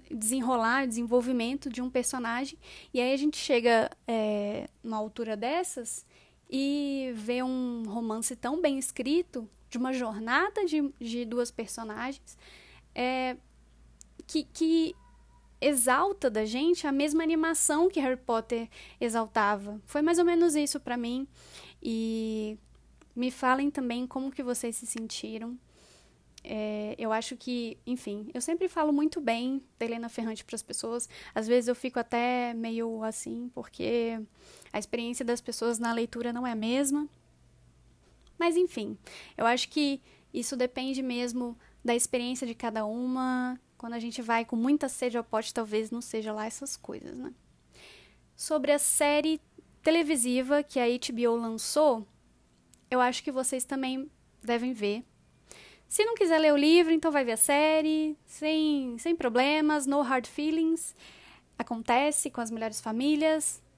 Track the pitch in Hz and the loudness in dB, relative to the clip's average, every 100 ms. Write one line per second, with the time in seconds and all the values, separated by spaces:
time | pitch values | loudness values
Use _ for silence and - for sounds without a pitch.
0 | - 220 220 262 240 247 226 269 262 226 | -8 0 0 2 2 2 4 2 0 -2
1 | 233 247 240 247 233 277 269 247 254 254 | 2 2 2 0 0 -4 -6 -6 -2 0
2 | 247 254 233 240 277 - - - - 247 | 0 -2 -2 -4 -4 -10 -20 -20 -6 0
3 | 247 269 302 - - 240 233 226 - - | 2 2 0 -2 2 4 6 6 4 -4
4 | - 226 214 208 208 214 - _ 226 220 | -4 0 0 0 -2 -6 -10 _ -6 -6
5 | 214 240 220 214 240 339 359 262 233 - | -6 -6 -6 -4 -2 -2 -4 -6 -8 -10
6 | - - _ _ - 262 277 285 285 277 | -12 -20 _ _ -6 -2 0 -2 -2 -4
7 | 262 226 214 247 254 254 247 233 220 233 | -4 -6 -4 -2 -2 -2 -4 -4 -6 -4
8 | 226 220 - 247 240 311 302 269 254 - | -4 -2 -4 -4 -4 0 0 0 -4 -4
9 | 247 330 - 247 220 - - 240 262 262 | 0 0 0 -8 -12 -18 -10 -4 -2 -2
10 | 233 214 226 277 403 415 359 302 285 - | -4 -6 0 2 2 0 0 0 -2 -4
11 | 233 240 226 240 240 - 214 - 220 214 | -6 -4 -2 -2 -2 -4 -8 -8 -8 -8
12 | 254 277 - - - - - - _ - | -8 -8 -16 -20 -20 -20 -20 -20 _ -2
13 | 254 262 254 254 _ - _ - - - | 0 0 -2 -6 _ -20 _ -20 -20 -20
14 | - - - 311 - - 320 330 320 - | -20 -20 -4 -4 -4 0 2 4 2 -4
15 | - - - - _ - 294 - 254 262 | -20 -20 -20 -20 _ 0 2 4 4 4
16 | 392 392 254 214 214 247 330 349 294 277 | 2 0 0 0 -2 0 2 2 2 0
17 | 294 320 320 320 330 320 - 302 370 339 | 2 2 2 2 2 2 2 4 4 2
18 | 262 254 - 226 226 233 226 - - - | -2 -2 -2 -2 -2 -6 -6 -14 -20 -6
19 | 233 226 214 226 208 202 202 208 - 294 | -2 -2 0 2 2 2 -4 -12 -6 0
20 | 311 339 349 339 339 302 294 285 240 240 | 4 4 6 6 6 4 0 -2 -4 -4
21 | 233 254 277 - - - - - - 226 | -2 -4 -6 -12 -20 -20 -20 -10 -4 -2
22 | 226 220 220 220 214 214 _ - _ _ | -2 -2 -2 -4 -4 -8 _ -20 _ _
23 | _ 240 254 - 254 262 285 285 247 240 | _ -4 -4 0 0 2 2 -2 -4 -4
24 | 254 262 269 262 247 240 233 - 233 226 | -4 -6 -6 -6 -4 -4 -4 -6 -8 -8
25 | 220 - 214 220 233 247 _ _ - - | -8 -8 -8 -10 -10 -12 _ _ -20 -20
26 | _ _ _ - - 214 214 214 214 - | _ _ _ -20 -8 -6 -4 -4 -6 -6
27 | 226 220 - 247 247 247 233 - - 247 | -2 -2 -2 -8 -6 -4 -4 -8 -6 -6
28 | 214 208 208 247 311 339 381 339 302 285 | -4 -8 -8 -6 -2 0 0 0 2 2
29 | 311 349 233 233 254 269 - - 233 233 | 2 0 -2 0 -2 -4 -6 -8 -6 -6
30 | 233 - 226 220 - 220 - - 233 240 | -8 -6 -6 -6 -8 -10 -8 -8 -6 -6
31 | - - - 220 220 247 233 240 254 240 | -8 -12 -6 -4 4 4 4 -2 -2 -2
32 | - 240 247 247 240 233 226 226 233 220 | -2 0 2 0 -2 -4 -4 -2 -4 -4
33 | 220 220 240 233 240 - - - 220 240 | -6 -6 -6 -8 -8 -10 -12 -6 0 0
34 | 233 226 214 _ - - - 214 - 233 | 0 -4 -10 _ -20 -20 -8 -8 -4 -6
35 | 233 240 233 240 - 226 233 226 233 233 | -4 -4 -2 -4 -4 -4 -2 0 -2 0
36 | 233 233 240 240 254 220 220 262 277 294 | -2 -4 -4 -4 -4 -2 0 2 2 0
37 | 294 _ _ _ _ _ _ _ _ _ | -2 _ _ _ _ _ _ _ _ _
38 | _ _ _ - 339 339 359 233 214 214 | _ _ _ -2 2 2 0 -2 -8 -10
39 | - - - - 226 247 - 302 285 277 | -14 -20 -16 -2 0 2 0 0 0 -2
40 | _ - _ 247 - 254 254 254 262 262 | _ -20 _ -6 -4 -2 -4 -2 -4 -4
41 | 254 240 247 247 240 233 - _ 240 233 | -2 -2 -4 -4 -6 -8 -20 _ 0 0
42 | - 247 240 254 240 233 233 220 214 240 | 2 0 -2 -4 -6 -4 -4 -4 -4 -4
43 | 254 254 254 254 254 254 _ - 233 233 | -4 -2 0 0 -2 -6 _ -16 -10 -8
44 | 233 240 226 233 226 226 247 294 262 - | -8 -8 0 0 0 0 2 2 0 -2
45 | 247 233 226 220 - 240 214 214 220 233 | -2 -2 -2 -4 -2 -4 -2 -2 -2 -6
46 | - 226 214 214 220 - 277 - - - | -6 -6 -6 -6 -6 -8 -8 -10 -10 -12
47 | - 254 254 247 _ _ _ - - - | -12 -10 -12 -14 _ _ _ -20 -20 -20
48 | - _ _ - - 302 285 285 - - | -20 _ _ -10 0 0 4 4 6 6
49 | 294 294 311 311 _ - _ _ 311 330 | 6 4 2 -2 _ -20 _ _ 4 4
50 | 311 240 247 247 254 294 285 262 240 247 | 4 2 4 2 2 2 2 0 2 2
51 | - 233 240 233 226 220 - 294 302 233 | -2 0 2 2 -2 -4 0 4 6 4
52 | - _ _ _ _ _ _ _ - 254 | -4 _ _ _ _ _ _ _ -2 2
53 | 247 247 302 262 254 262 - 269 254 262 | 2 0 -4 -2 -2 -2 -4 -4 -4 -4
54 | 285 _ _ - 233 233 254 220 202 214 | -8 _ _ -12 -2 -2 -2 -2 -2 -2
55 | - _ _ _ _ - - - - - | -8 _ _ _ _ -20 -20 -20 -4 0
56 | 440 440 359 320 311 285 302 339 320 320 | 2 2 4 6 6 6 8 8 6 4
57 | 330 294 240 220 - 285 311 311 311 311 | 4 2 0 2 4 6 6 4 2 0
58 | 311 294 - - 302 311 311 285 254 233 | 0 -4 -14 -6 0 2 2 0 -2 -4
59 | 330 339 240 240 269 311 302 302 269 285 | -2 0 2 2 4 4 2 2 2 2
60 | 254 254 - - 302 320 320 330 - - | 2 0 -2 -4 0 2 2 0 -4 -12
61 | - - - - _ - - 226 226 247 | -20 -20 -20 -20 _ -10 -6 -6 2 2
62 | 294 294 269 247 226 226 226 220 220 226 | 4 0 -2 -6 -6 -4 -6 -6 -4 0
63 | 285 302 311 311 - - _ | 2 4 4 2 0 -6 _